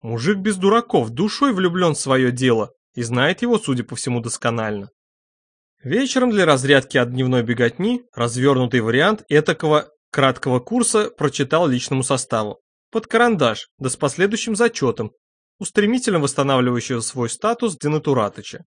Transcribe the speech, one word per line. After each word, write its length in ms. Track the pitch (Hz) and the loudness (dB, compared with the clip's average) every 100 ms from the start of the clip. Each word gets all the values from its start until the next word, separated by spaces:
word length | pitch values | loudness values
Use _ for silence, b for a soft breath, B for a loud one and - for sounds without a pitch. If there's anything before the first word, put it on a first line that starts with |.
Мужик 360 | 117 113 131 202 | -8 -4 -2 -2
без 180 | 196 190 | -2 0
дураков, 540 | 196 226 233 180 113 | 2 2 2 -2 -2
душой 440 | 117 208 - 277 | -2 -4 0 0
влюблен 400 | 196 185 175 175 | 2 -2 0 0
в 40 | 147 | 0
свое 320 | 135 131 127 | 0 2 2
дело 420 | 123 131 113 104 _ _ | 2 2 2 0 _ _
и 80 | - | -10
знает 380 | 117 123 143 185 | -4 0 0 0
его, 160 | 240 233 | 0 0
судя 280 | - 127 | 0 -4
по 100 | 117 113 | -4 -8
всему, 240 | - 120 | -4 -4
досконально. 720 | 117 - 127 117 110 104 98 _ _ _ _ _ _ _ _ _ | -4 -4 -2 -2 -4 -6 -10 _ _ _ _ _ _ _ _ _
Вечером 480 | 127 196 269 269 247 | -4 -2 0 0 0
для 140 | 208 | 2
разрядки 540 | 170 139 135 139 127 135 | 4 4 6 4 4 0
от 140 | 120 | 0
дневной 300 | 127 131 127 | 0 0 0
беготни 600 | 113 123 120 - 196 247 - | 0 0 0 0 -4 -4 -6
развернутый 680 | - 120 117 135 131 123 123 | -4 -4 2 2 2 2 0
вариант 440 | 110 120 175 214 - | 0 2 2 0 2
этакого 600 | 147 151 160 160 151 - _ _ | 2 2 -2 2 0 0 _ _
краткого 480 | - 135 127 135 127 | 0 0 0 0 -2
курса 500 | 127 240 233 214 208 | 0 0 2 2 0
прочитал 580 | - 143 - 139 160 170 | -2 -4 -2 0 2 2
личному 340 | 123 - 135 | 0 -2 -2
составу. 580 | 127 131 - 117 107 - _ _ _ | 0 -2 -2 -4 -4 -8 _ _ _
Под 160 | 226 - | -8 -2
карандаш, 640 | 226 240 208 127 107 - _ | 2 2 4 0 0 -10 _
да 100 | 131 | -6
с 80 | - | -2
последующим 600 | 147 - 196 226 - 208 | -4 0 -2 0 -4 0
зачетом, 560 | 233 - 131 110 110 _ _ _ _ _ | 0 2 -2 -2 -8 _ _ _ _ _
у 60 | |
стремительно 540 | 196 - 208 254 247 180 | -4 0 2 0 0 0
восстанавливающего 840 | 139 - 139 135 127 120 - 120 | 0 0 0 2 2 0 -2 -6
свой 300 | 110 131 117 | -6 -6 -6
статус 460 | - 208 233 233 170 | -2 -4 -2 -4 -4
денатуратыча. 840 | 147 151 151 131 104 - - - - | -2 -2 0 0 0 -6 -18 -18 -20